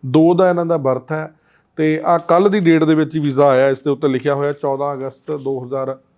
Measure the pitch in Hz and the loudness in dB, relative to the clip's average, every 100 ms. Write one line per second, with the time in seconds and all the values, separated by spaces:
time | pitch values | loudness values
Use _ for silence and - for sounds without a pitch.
0 | 135 139 165 180 185 175 170 165 135 127 | 0 2 4 4 2 2 -2 -2 -2 -4
1 | - 156 156 _ _ _ _ - 156 156 | -6 -10 -10 _ _ _ _ -4 -2 0
2 | 170 170 - 170 202 208 170 165 156 156 | 0 -2 2 2 4 2 2 4 4 2
3 | 151 156 147 131 143 131 135 135 151 139 | 0 -2 -2 2 4 4 2 0 -2 -2
4 | 151 131 143 139 143 143 143 135 143 139 | -2 -2 -2 -2 -4 -4 -6 -4 -6 -6
5 | 131 131 - 151 135 135 123 135 131 131 | -10 -12 -12 -10 -6 -8 -8 -8 -8 -10
6 | _ | _